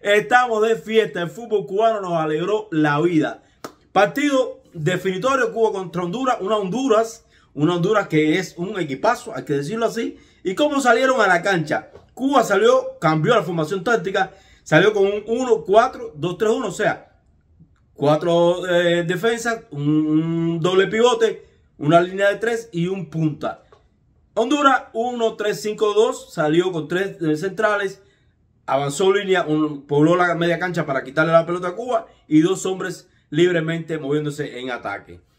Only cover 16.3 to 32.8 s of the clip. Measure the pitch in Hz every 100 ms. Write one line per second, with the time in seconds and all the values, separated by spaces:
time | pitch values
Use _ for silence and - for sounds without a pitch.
16.3 | 175 214 254 214 165 190 - - _ _
17.3 | _ _ _ _ _ _ - 143 156 170
18.3 | 170 170 175 180 175 175 175 170 180 226
19.3 | 233 233 226 - 143 147 156 156 156 165
20.3 | 165 165 170 165 185 190 220 240 226 226
21.3 | - - _ _ - 143 170 180 190 202
22.3 | 202 220 226 - 170 175 196 151 160 156
23.3 | 139 - - _ _ _ _ _ _ _
24.3 | 202 247 294 285 254 - 220 247 240 226
25.3 | 220 208 196 214 214 214 208 240 254 -
26.3 | - 151 160 180 165 147 175 196 - 160
27.3 | 151 190 175 214 202 196 - _ _ _
28.3 | _ _ _ - 139 139 139 190 196 190
29.3 | 185 156 151 151 143 - 143 156 175 180
30.3 | 165 170 165 180 175 151 135 131 151 165
31.3 | 165 165 175 180 220 247 226 - _ -
32.3 | 151 175 185 185 185